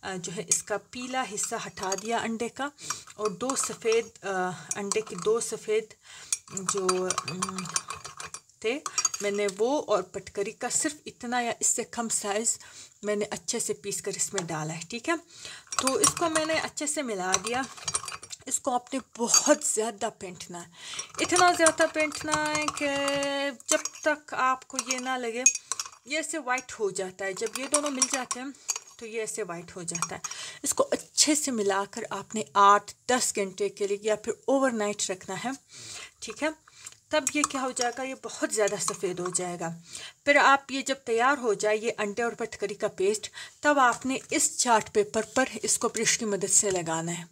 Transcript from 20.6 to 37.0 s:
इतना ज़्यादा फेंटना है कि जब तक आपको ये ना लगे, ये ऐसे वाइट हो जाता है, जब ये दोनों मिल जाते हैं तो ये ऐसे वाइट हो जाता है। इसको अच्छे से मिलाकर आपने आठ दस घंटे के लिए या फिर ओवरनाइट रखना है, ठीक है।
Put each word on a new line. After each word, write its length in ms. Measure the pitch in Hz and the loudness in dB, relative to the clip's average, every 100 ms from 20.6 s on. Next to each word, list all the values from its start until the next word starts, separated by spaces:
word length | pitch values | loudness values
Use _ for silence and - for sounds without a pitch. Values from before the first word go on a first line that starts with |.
| 170 - - - - - | -14 -16 -12 -10 -10 -2
इतना 300 | 311 349 359 | 2 6 6
ज़्यादा 340 | 349 330 311 320 | 8 4 6 2
फेंटना 580 | 311 311 - 311 302 302 | 2 -2 -2 -2 0 0
है 200 | 302 302 | 0 -2
कि 200 | - 294 277 277 285 285 277 277 269 - | -2 -2 0 0 0 0 0 -2 -6 2
जब 140 | 311 - - | 2 2 -4
तक 300 | 311 294 - | -2 -2 -4
आपको 440 | - 254 262 - 262 233 | -2 0 0 -4 -8 -4
ये 80 | 262 | -4
ना 180 | 254 262 | -2 -2
लगे, 260 | 240 226 254 - - - - - 226 | -2 4 2 2 -6 -8 -8 -12 -6
ये 120 | 302 | -4
ऐसे 180 | 311 320 | -4 -6
वाइट 340 | 247 254 254 | -2 -4 -4
हो 200 | - 208 | -4 -2
जाता 340 | 190 185 185 196 | -2 -6 -4 -6
है, 80 | |
जब 180 | 190 220 220 | -4 -6 -4
ये 80 | 262 | 0
दोनों 220 | 294 294 | 0 0
मिल 180 | 262 247 | 0 0
जाते 320 | 269 247 240 | 0 -4 -6
हैं 140 | 262 262 - - - - | -8 -12 -8 -8 -8 -16
तो 60 | 233 | -8
ये 160 | 226 | -6
ऐसे 200 | 214 - | -6 -6
वाइट 320 | 196 170 170 - | -6 -8 -12 -12
हो 80 | |
जाता 320 | 170 175 165 185 | -8 -6 -6 -6
है। 60 | - - - - | -10 -10 -12 -8
इसको 200 | - - | -4 0
अच्छे 520 | - - - - - 302 | 2 2 -2 2 4 4
से 160 | - | 2
मिलाकर 560 | 240 196 196 196 - - | 0 2 2 0 -6 -6
आपने 340 | 196 196 214 214 - | -8 -6 -6 -2 8
आठ 380 | 302 302 302 - - | 10 8 6 -16 2
दस 240 | 247 - - | 2 4 0
घंटे 320 | 196 190 202 | -2 0 -4
के 180 | 196 196 | 0 -2
लिए 120 | 202 | 0
या 120 | 208 214 | 0 0
फिर 280 | 233 - - | 0 -6 2
ओवरनाइट 640 | 269 269 233 208 208 - | 4 4 2 -2 -2 -4
रखना 240 | 185 - 190 | -4 -6 -6
है, 180 | 233 269 _ - - - - _ | -6 -8 _ -18 -14 -14 -14 _
ठीक 220 | - 214 | -12 -4
है। 100 | 302 311 - - - - | -4 -4 -16 -20 -20 -20